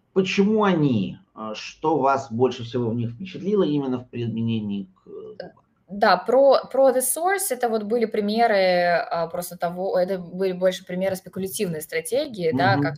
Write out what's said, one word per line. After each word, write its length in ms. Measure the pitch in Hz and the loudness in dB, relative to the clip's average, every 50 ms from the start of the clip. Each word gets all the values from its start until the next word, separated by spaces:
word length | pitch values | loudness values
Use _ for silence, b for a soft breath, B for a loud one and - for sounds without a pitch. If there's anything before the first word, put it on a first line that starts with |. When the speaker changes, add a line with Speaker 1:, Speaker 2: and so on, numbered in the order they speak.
| _ _ - | _ _ 0
Speaker 1:
почему 500 | 190 185 190 - 196 196 214 220 214 208 | 0 0 2 2 2 4 4 4 4 4
они? 540 | 190 175 156 147 135 117 101 92 - - - _ _ _ | 4 4 4 2 2 2 2 0 -2 -6 -12 _ _ _
А, 200 | - 110 110 107 | -12 -10 -10 -10
что 440 | - - - - - 156 160 160 135 | -10 -12 -16 -14 -4 0 0 2 2
вас 340 | 131 139 135 120 113 113 | 2 2 2 0 -2 -6
больше 320 | 110 117 131 123 120 123 113 | 0 2 2 2 0 -4 -10
всего 260 | - - 123 120 110 | -6 -4 -2 -2 -2
в 40 | 117 | -2
них 180 | 120 113 117 | -2 -4 -4
впечатлило 520 | 117 - - - - - - 196 214 190 175 | -6 -10 -14 -12 -12 -8 -2 0 2 2 2
именно 340 | 147 147 143 135 127 127 123 | 2 2 0 0 -2 -4 -6
в 100 | 123 _ | -6 _
применении 760 | - 120 117 113 - 113 113 113 113 110 107 101 101 101 95 - _ | -8 -6 -6 -4 -2 -2 -2 0 0 -2 -2 -4 -4 -6 -6 -10 _
к, 140 | _ _ 85 | _ _ -18
э, 260 | 80 - - - - - | -16 -16 -16 -16 -14 -16
Дубаю? 280 | - - - _ _ _ _ _ _ - | -16 -16 -16 _ _ _ _ _ _ -12
Speaker 2:
Да, 280 | 196 202 226 208 180 | -4 2 4 4 4
про, 480 | 180 - 233 233 269 277 277 240 - - - | 2 2 2 4 6 8 8 6 4 2 0
про 200 | - 262 269 262 | 2 4 4 4
The 100 | 247 254 | 4 2
Source 460 | 254 - - 311 339 381 403 381 - - | 0 -2 -4 -2 0 0 0 0 -2 -4
это 180 | 254 247 247 233 | -2 -2 0 0
вот 140 | 226 220 | 0 -2
были 220 | 208 202 202 233 220 | -2 -2 0 0 0
примеры, 880 | 220 - 214 202 208 214 226 233 226 208 196 190 185 180 175 175 175 170 156 - - | 0 0 -2 -2 0 2 2 2 4 4 4 4 4 4 4 4 4 2 2 0 -2
а, 160 | 160 170 165 | -2 -4 -4
просто 320 | 165 180 175 175 - 175 - | -4 -4 -8 -8 -8 -6 -6
того, 400 | 180 170 175 180 190 190 - 185 | -4 -4 -4 -4 -4 -2 0 0
это 200 | 180 196 190 180 | 0 0 -2 -6
были 340 | 170 170 180 185 190 185 | -6 -10 -4 -2 -2 -2
больше 320 | 180 180 185 185 185 - - | 0 2 0 0 0 0 -10
примеры 300 | - 180 180 190 190 185 | -8 -4 -2 -2 -2 -4
спекулятивной 640 | 185 _ - - 190 190 190 - - 202 175 160 151 | -4 _ -10 -8 -6 -6 -6 -4 -4 -4 -2 -4 -6
стратегии, 720 | - - 160 160 165 - 226 277 311 285 220 180 170 160 | -8 -6 -6 -6 -4 -2 -2 -2 -2 -4 -6 -2 -2 0
да, 240 | 127 151 180 196 196 | 0 2 2 2 2
Speaker 1:
Мгм. 60 | 147 | 2
Speaker 2:
как 120 | 143 160 147 | 0 -2 -4